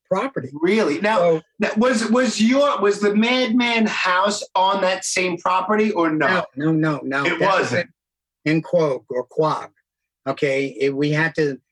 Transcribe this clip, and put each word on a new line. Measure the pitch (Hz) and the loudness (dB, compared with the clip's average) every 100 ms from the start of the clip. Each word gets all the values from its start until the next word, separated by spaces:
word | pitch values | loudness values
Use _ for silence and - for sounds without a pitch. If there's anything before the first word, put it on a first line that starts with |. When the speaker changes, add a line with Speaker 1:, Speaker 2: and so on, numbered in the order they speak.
| _ | _
Speaker 1:
property. | 190 269 - 131 | -4 -4 -8 -12
Speaker 2:
Really? | 143 175 220 170 147 | -2 0 2 0 0
Now, | 208 208 | 0 2
Speaker 1:
So | 175 160 - - | 2 0 -4 -6
Speaker 2:
now, | 208 220 | -2 2
was, | 254 233 214 | 2 0 2
was | 247 247 208 | 2 2 2
your, | 220 269 285 196 | 2 4 2 2
was | 202 202 | 0 2
the | 208 208 | 0 2
Madman | 233 254 240 247 240 226 214 | 2 0 0 0 0 0 0
house | - 190 180 202 202 - 185 | 0 0 2 0 -2 -4 0
on | 190 196 | 0 2
that | 185 190 - | 0 -2 -4
same | 185 185 170 | -2 -2 -4
property | 185 185 185 214 214 | -2 -2 0 0 2
or | 175 165 | 0 0
no? | 156 143 180 - 135 | 0 0 0 -4 -4
Speaker 1:
No, | 156 | 0
no, | 160 160 139 | 2 0 -2
no, | |
no. | 131 139 170 | -4 -2 -2
Speaker 2:
It | 165 | 0
Speaker 1:
That | |
was | 196 185 127 | 2 2 0
Speaker 2:
wasn't. | 120 - _ _ _ _ _ | -4 -6 _ _ _ _ _
Speaker 1:
in | 147 160 | -2 -2
Quogue | - 175 151 127 - | 0 0 2 -2 -4
or | 123 | -6
Quogue. | - - 156 135 - _ _ _ _ _ 135 | -4 -2 0 -2 -8 _ _ _ _ _ -8
Okay. | 135 143 135 139 127 | -2 -2 0 -4 -2
It, | 139 135 | -2 0
we | 147 | -2
had | 151 160 - | 0 -2 0
to | 147 131 _ | -2 -4 _